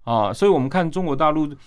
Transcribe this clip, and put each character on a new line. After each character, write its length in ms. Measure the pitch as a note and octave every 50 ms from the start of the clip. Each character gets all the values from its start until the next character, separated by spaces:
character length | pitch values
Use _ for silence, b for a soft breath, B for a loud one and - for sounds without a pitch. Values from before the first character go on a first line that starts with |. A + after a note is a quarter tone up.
啊。 280 | - A#2 A#2 A2+ G#2 G2
所 160 | A2 - G3+
以 40 | G3+
我 80 | F3+ C3+
们 100 | B2+ C3+
看 220 | D#3 F#3 E3+ D#3+
中 160 | - F#3 F#3
国 100 | D#3 C#3
大 140 | C3 D#3 D3+
陆， 180 | D3+ D#3 D3+ D3 C#3+ C#3 -